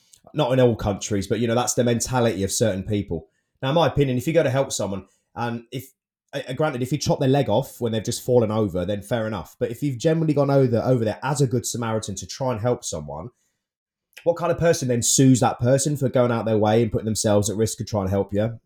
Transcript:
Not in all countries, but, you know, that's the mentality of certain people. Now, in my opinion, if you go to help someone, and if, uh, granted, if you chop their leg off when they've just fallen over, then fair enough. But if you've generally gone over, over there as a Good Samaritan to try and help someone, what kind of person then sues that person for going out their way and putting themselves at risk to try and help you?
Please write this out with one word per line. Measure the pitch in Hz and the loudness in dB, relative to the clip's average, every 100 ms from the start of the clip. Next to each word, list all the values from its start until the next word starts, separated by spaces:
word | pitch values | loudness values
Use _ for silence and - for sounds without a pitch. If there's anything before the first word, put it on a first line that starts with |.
| _ _ - | _ _ -8
Not | 151 127 | -2 0
in | 127 | 4
all | 123 107 | 4 4
countries, | 107 98 - 101 95 | -2 -4 -4 -4 -2
but, | 107 | -2
you | 117 | 0
know, | 117 | 0
that's | 120 | 0
the | - | 0
mentality | 120 117 - 127 117 92 | 0 0 -2 0 0 0
of | 95 | -2
certain | - 110 95 | 0 0 0
people. | 98 104 98 80 - _ _ _ | -2 -4 -2 -8 -10 _ _ _
Now, | 135 | -2
in | 165 | 2
my | 143 | 2
opinion, | 147 135 123 | 2 0 0
if | 165 | 0
you | |
go | 160 | 2
to | 143 | 2
help | 135 135 | 0 -2
someone, | - 98 98 - _ _ - | -4 -4 -6 -10 _ _ -8
and | 120 117 - | -6 -6 -10
if, | 131 - _ _ _ _ | -12 -12 _ _ _ _
uh, | - 123 | -10 -8
granted, | 139 156 135 | -4 -2 -2
if | 127 | -4
you | 151 | -2
chop | - 156 | -2 0
their | 135 | 2
leg | 143 117 | 2 2
off | 104 - - | 0 0 -6
when | 117 | -4
they've | 110 | -2
just | 117 - | -4 -6
fallen | - 123 107 | 0 2 2
over, | 110 104 90 98 | 0 -2 -2 -4
then | 104 | -6
fair | - 120 110 | -4 -4 -4
enough. | 104 - - | -8 -10 -6
But | 110 | -6
if | 120 | -4
you've | 147 117 | -6 -2
generally | 165 160 160 | 0 0 0
gone | 143 139 | 2 4
over, | 139 127 113 123 | 4 4 2 2
over | 127 | 2
there | 107 98 | 0 -2
as | 131 139 | -4 0
a | 131 | 0
Good | 123 - | 0 -4
Samaritan | 117 113 110 104 95 | -6 -4 -4 -4 -10
to | 95 | -12
try | - 131 | -6 -4
and | 113 | -2
help | 120 123 | -2 -2
someone, | - 85 73 73 87 - _ _ _ _ _ _ _ - - | -4 -10 -8 -12 -14 -18 _ _ _ _ _ _ _ -4 -2
what | - | 0
kind | 170 | -2
of | 165 | 2
person | 165 165 123 | 2 2 0
then | 123 | 0
sues | - - 135 120 | 2 6 6 6
that | 117 - | 4 2
person | 120 135 151 147 | 2 2 2 -2
for | 131 | 0
going | 127 120 | 2 2
out | 117 | 0
their | 113 107 | 0 2
way | 107 113 | 4 4
and | 113 | 2
putting | 117 107 | 0 -2
themselves | 107 110 104 101 | -2 2 2 2
at | 98 | 0
risk | 110 - | -2 -2
to | 110 | -4
try | 107 | -2
and | 95 | 0
help | 98 95 | -2 0
you? | 101 113 113 | -2 -2 -6